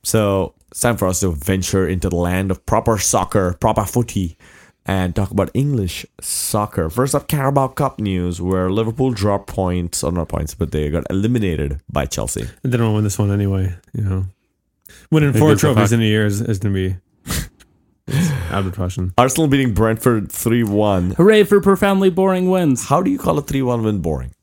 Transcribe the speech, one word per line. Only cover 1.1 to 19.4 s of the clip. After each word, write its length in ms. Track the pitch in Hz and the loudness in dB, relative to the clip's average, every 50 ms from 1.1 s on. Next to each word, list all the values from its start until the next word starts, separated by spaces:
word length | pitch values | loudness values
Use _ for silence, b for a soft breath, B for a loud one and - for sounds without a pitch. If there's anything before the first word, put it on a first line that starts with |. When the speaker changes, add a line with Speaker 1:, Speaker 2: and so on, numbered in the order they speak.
| 92 - | 0 0
Speaker 1:
to 100 | 101 92 | -2 -2
venture 560 | 82 71 69 - 95 95 92 - - 95 92 | -2 -2 -2 -2 -2 -2 -2 -2 0 0 0
into 220 | 78 92 90 90 92 | 0 -2 -2 -2 -2
the 60 | 85 | 0
land 360 | 85 87 87 90 92 95 95 | 0 0 0 0 -2 -2 -2
of 140 | 92 - _ | -4 -6 _
proper 320 | - 113 113 - 120 113 | -2 -2 0 2 0 0
soccer, 560 | 101 - - - 107 90 - - 107 92 90 87 _ | 0 0 0 0 0 -2 0 0 0 0 0 -2 _
proper 240 | - 110 107 110 101 | 0 0 0 0 -2
footy, 520 | 92 - 123 117 - - 101 92 82 - b b b b b b b b b _ | 0 0 -2 -2 0 -2 -4 -4 -4 -6 b b b b b b b b b _
and 300 | - 95 95 92 90 82 | -2 -2 0 0 -2 -2
talk 140 | - 98 92 | -2 -4 -2
about 220 | - 98 95 - _ | 0 -2 -2 0 _
English 520 | 120 139 147 139 117 98 87 - - - _ _ - | -2 0 0 0 0 -2 -4 -6 -8 -14 _ _ -14
soccer. 680 | - - - - - - - 107 104 - - - 80 80 | -10 -8 -6 -6 -4 -2 -2 -2 -2 -2 -2 -4 -4 -2
First 240 | 87 123 131 139 151 | -2 -2 0 0 0
up, 140 | 143 - | -2 -2
Carabao 400 | - 156 147 135 139 143 139 135 127 | -2 -4 -2 0 0 2 2 0 0
Cup 300 | - - 147 131 - - | -2 -2 -4 -4 -2 -4
news, 420 | 107 101 95 90 87 90 87 85 | -4 -2 0 0 -2 -2 -4 -4
where 300 | 87 92 95 92 92 92 | -2 -2 0 0 0 0
Liverpool 400 | 98 110 113 113 113 - 131 131 | 0 0 -2 -2 -2 0 0 -2
dropped 360 | 120 95 101 104 101 98 - | 0 0 0 0 0 -2 -4
points, 560 | - - - 95 90 90 90 87 85 - - - | -6 -6 -4 -2 -2 -2 -2 -4 -4 -6 -4 -4
or 80 | 71 | -2
not 180 | 90 87 78 - | -2 -2 -4 -4
points, 260 | 82 73 76 78 - | -4 -4 -4 -6 -4
but 160 | - 82 69 | -6 -6 -4
they 180 | - 76 76 73 | -2 -2 -2 -2
got 140 | 76 85 64 - | -2 -2 -2 -2
eliminated 720 | - 98 101 117 123 117 104 92 82 76 73 69 69 71 _ - | 0 0 0 0 0 0 0 0 0 -2 -2 -4 -4 -8 _ -6
by 140 | - 73 69 | -4 -4 -4
Chelsea. 420 | 67 - - 55 62 - 50 57 60 - _ - | -2 -4 -6 -6 -4 -6 -6 -8 -8 -12 _ -4
Speaker 2:
They 140 | 131 120 | -2 0
don't 180 | 117 117 110 107 | 2 2 2 2
win 80 | 107 107 | 2 0
this 160 | 101 98 - | 0 0 0
one 100 | 104 101 | 0 0
anyway, 440 | 101 101 101 98 98 95 95 92 87 90 _ _ - | 2 0 0 0 0 0 0 -2 -4 -8 _ _ -8
you 100 | 117 107 | -4 -2
know. 220 | 98 95 95 95 92 _ _ _ _ _ _ _ _ _ _ _ b b b b b | -2 -2 -2 -4 -6 _ _ _ _ _ _ _ _ _ _ _ b b b b b
Winning 220 | 160 156 147 143 135 | 2 4 4 4 4
Speaker 3:
Who 60 | 139 | 4
Speaker 2:
four 100 | 151 156 | 6 6
Speaker 3:
gives 140 | 143 - - | 6 6 4
a 40 | |
Speaker 2:
trophies 220 | 151 127 110 107 104 | 4 4 4 4 4
Speaker 3:
fuck? 60 | 117 117 | 4 2
Speaker 2:
in 20 | |
a 40 | 113 | 4
year 180 | 107 107 107 107 | 4 2 2 2
is, 160 | 104 98 101 | 2 0 -2
is 180 | 117 113 110 92 | -2 -2 -2 -2
gonna 140 | 120 104 98 | 0 -2 0
be 220 | 95 95 92 92 92 _ _ _ _ _ | 0 -2 -2 -4 -6 _ _ _ _ _
<laughs> 0 | B B B B B _ _ - _ _ _ _ _ _ _ _ - 135 143 180 165 143 107 87 80 | B B B B B _ _ -20 _ _ _ _ _ _ _ _ -2 0 0 2 0 0 -2 -4 -4
out 100 | - 98 | -2 -2
of 60 | 95 | -2
the 60 | 92 | -2
question. 400 | 87 - 92 90 - - 90 92 - | -4 -4 -4 -4 -4 -4 -6 -2 2
Speaker 1:
Arsenal 300 | - 123 131 - 160 | 2 2 2 2 2